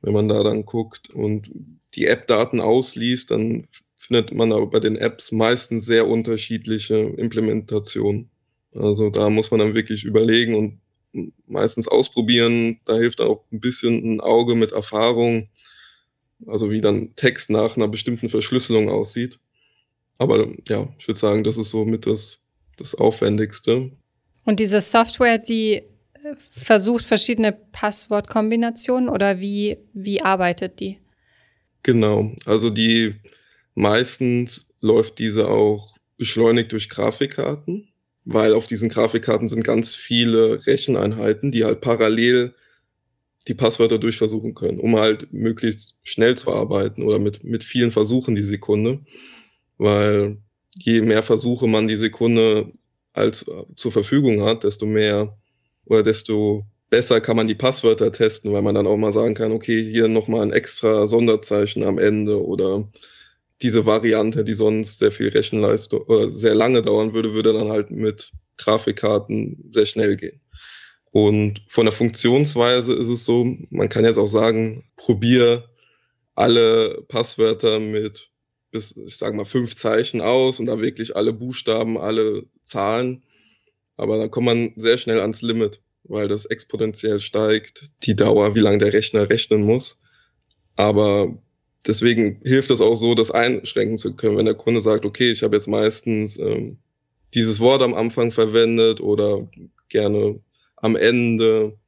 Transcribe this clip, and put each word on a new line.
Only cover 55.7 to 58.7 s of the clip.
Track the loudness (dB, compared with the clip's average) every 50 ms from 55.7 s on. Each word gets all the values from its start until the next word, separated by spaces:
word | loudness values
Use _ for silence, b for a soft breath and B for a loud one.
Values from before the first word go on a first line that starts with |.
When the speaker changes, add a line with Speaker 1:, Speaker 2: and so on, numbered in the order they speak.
| _ _ _
Speaker 1:
oder | 2 2 4 4
desto | 4 2 0 -2 -4 -2 0 0 0 0 -2 -6 -14 _ _ _ _
besser | 2 2 4 4 2 2
kann | 2 2 0
man | 2 2
die | 0 -2
Passwörter | 0 0 -2 -2 2 2 2 2 4 2 0 2
testen, | 2 0 0 0 -2 _ -2 -2
weil | 0 0
man | 0